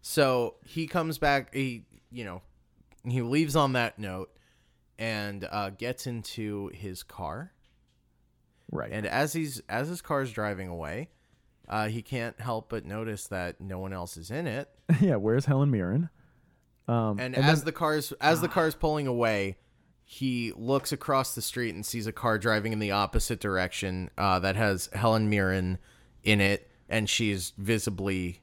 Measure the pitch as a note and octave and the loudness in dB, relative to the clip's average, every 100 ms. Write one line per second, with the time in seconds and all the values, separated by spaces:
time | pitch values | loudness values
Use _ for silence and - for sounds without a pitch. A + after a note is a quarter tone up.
0 | - - C#3 B2+ A#2 - - - D#3+ F3+ | -4 2 4 4 0 -4 -12 -8 -2 -2
1 | D#3+ D3+ D3 C#3 - C#3 C3+ A#2 - - | -2 0 2 2 0 -4 -4 -4 -14 -20
2 | _ A#2+ G#2+ F2+ - _ _ _ _ _ | _ -12 -10 -10 -14 _ _ _ _ _
3 | B2 B2 A#2 C#3+ D#3+ D3+ C#3+ B2+ A#2 - | -4 -2 2 2 4 4 4 4 0 -2
4 | G#2 F#2 F#2+ _ _ _ _ _ _ - | -8 -6 -10 _ _ _ _ _ _ -8
5 | A2+ G#2+ G#2 G2+ F#2 G#2 G2 G2 A#2 B2 | -4 -4 -4 -6 -6 -4 -4 -4 -6 -6
6 | - A#2 G#2 - G#2+ G#2 G2+ - G2 F#2 | -6 -8 -8 -6 -4 -4 -6 -8 -10 -10
7 | - - F2 F2+ E3+ _ _ _ _ _ | -14 -10 -8 -8 -12 _ _ _ _ _
8 | _ _ _ _ _ _ - - A1 G#2 | _ _ _ _ _ _ -10 -8 -6 -4
9 | G#2+ A#2+ D3+ E3 D#3 C3 - A2 D3 F3 | -2 0 0 -2 -4 -8 -6 -4 -4 -6
10 | - C#3+ C3 A2 G#2+ F#2+ F#2 E2+ D2+ F#2+ | -4 -2 -2 -4 -4 -4 -6 -8 -6 -8
11 | E3 _ _ _ _ _ - A2 G#2+ A2+ | -10 _ _ _ _ _ -6 -4 -2 -4
12 | A2 C3 A#2 - A2+ A2+ - A2+ D2 G#2 | -6 -4 -4 -6 -6 -6 -4 -8 -6 -6
13 | A2+ G#2 - F#2+ F2 - F#2+ F#2 F#2+ F#2+ | -6 -6 -6 -4 -4 -6 -10 -8 -6 -6
14 | F2 - D#2+ B2+ E3+ A#2 C#3+ _ _ D#3+ | -8 -10 -8 -4 -4 -4 -8 _ _ 6
15 | G3 A#2+ G#2 A#2+ C#3 C3+ C#3+ A#2 F2+ A#2 | 6 4 4 2 4 4 6 4 2 0
16 | E3+ _ _ _ _ _ _ _ - A#2 | 0 _ _ _ _ _ _ _ -2 0
17 | A2 G#2 B2+ B2+ C3+ D#3 D3 - D#3+ D3+ | 2 -2 -2 2 4 4 2 0 0 0
18 | C3+ A#2+ D3 E3 E3 - D#3+ - D#3+ D3+ | -2 0 2 4 2 2 2 2 0 0
19 | C#3 A#2+ A#2 G#2 G2 F#2+ _ _ _ _ | 0 2 2 2 0 -4 _ _ _ _
20 | _ - C3+ B2 A#2 - A2+ C3+ - D3+ | _ -4 -2 0 -2 -6 0 0 0 -6
21 | - C3+ B2+ - - - A#2+ E2 G#2+ A#2+ | 2 2 2 -4 -6 -4 -4 -4 -6 -4
22 | G#2+ - A#2+ A2 A2 G#2+ G#2+ G#2+ G#2 G2 | -4 -2 0 2 2 2 0 -2 2 2
23 | G2 - - A2+ G#2 F#2 F#2 - G2 F#2 | 2 2 0 -2 0 0 0 -2 -4 -4
24 | F2+ - G2+ F#2 F#2+ G2 A2 F#2+ - G2+ | -6 -2 2 4 2 2 2 0 -2 0
25 | A2+ A2 G#2+ G#2 F#2+ F#2+ F2+ F2+ - - | 4 4 4 4 2 2 0 -2 -8 -20
26 | - - - G#2 G2 G2+ - _ _ A2 | -20 -6 4 6 6 2 -4 _ _ 0
27 | G#2 - A2+ G2 F2 - G2 A2+ G#2+ F#2 | 0 2 2 0 -4 -8 0 0 0 -2
28 | G2 F#2+ F2+ E2+ | 0 0 -2 -6